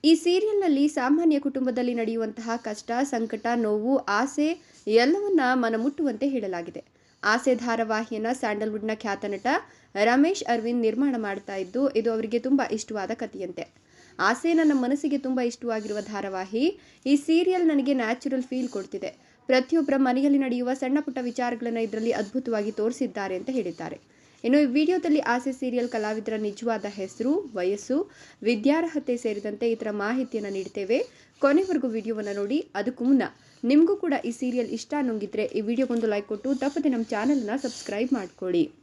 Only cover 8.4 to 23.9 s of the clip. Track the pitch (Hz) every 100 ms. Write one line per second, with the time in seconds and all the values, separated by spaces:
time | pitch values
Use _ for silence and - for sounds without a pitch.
8.4 | 226 208 220 214 220 220 226 196 202 196
9.4 | 240 330 - - _ 196 214 254 311 392
10.4 | - 233 226 240 220 220 277 247 208 196
11.4 | - 196 185 240 277 220 233 220 220 233
12.4 | 254 277 254 214 - 214 190 226 220 185
13.4 | 185 175 - _ _ _ - - 190 247
14.4 | 330 330 320 277 247 285 311 277 262 254
15.4 | 240 - 240 220 208 214 202 202 196 190
16.4 | 190 226 311 403 - _ 262 285 302 320
17.4 | 370 370 330 285 254 262 220 254 285 262
18.4 | 254 254 247 196 190 190 190 - _ _
19.4 | - 254 254 330 285 269 262 247 285 277
20.4 | 262 247 247 277 262 285 294 262 247 247
21.4 | 240 233 233 226 226 220 226 - 196 262
22.4 | 254 220 208 214 214 247 240 202 196 185
23.4 | 202 262 180 165 165